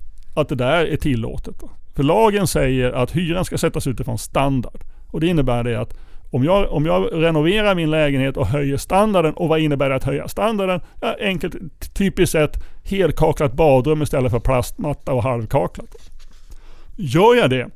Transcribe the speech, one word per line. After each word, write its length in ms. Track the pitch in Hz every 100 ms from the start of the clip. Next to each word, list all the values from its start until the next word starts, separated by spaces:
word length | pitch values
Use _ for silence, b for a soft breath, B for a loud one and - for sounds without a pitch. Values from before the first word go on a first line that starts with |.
| - - - -
att 140 | 147
det 60 | 127
där 300 | 127 165 156
är 120 | 143
tillåtet, 640 | 156 120 117 139 - -
va? 60 | 294 - - -
För 80 |
lagen 440 | 139 190 226 202 180
säger 440 | 160 139 131 123
att 200 | 127 123
hyran 340 | - 175 175 175
ska 120 | 156
sättas 300 | 165 156 139
utifrån 300 | 113 135 110
standard. 640 | - 151 139 135 - - b b b
Och 120 | 170
det 60 | 160
innebär 360 | 170 131 120
det 120 | 120 113
att 160 | 110 b b b b
om 100 | 127
jag, 280 | 139 196 202
om 140 | 175 151
jag 240 | 180 190
renoverar 600 | 165 165 156 156 214 208 185
min 160 | 160
lägenhet 460 | 156 147 135 135 -
och 100 | 95
höjer 300 | 143 143 139
standarden, 560 | - 185 214 190 160
och 160 | - 170
vad 100 | 160
innebär 300 | 156 139 139
det 60 | 135
att 80 |
höja 240 | - 139 -
standarden? 540 | - 208 214 190 180 b -
Ja, 140 | - -
enkelt, 340 | 202 180 175 - 160 - -
typiskt 380 | - 196 - 175
sett, 320 | 165 147 - b b
helkaklat 720 | - 196 170 - 160 143 147
badrum 480 | 135 160 131 123 151
istället 300 | 147 147 127
för 80 | 113
plastmatta 760 | 123 127 - - 165 139 -
och 100 | 127
halvkaklat. 720 | 131 120 110 185 175 - - - - - b b b b b b b -
Gör 400 | 165 135 220 240
jag 140 | 175
det 180 | 127 117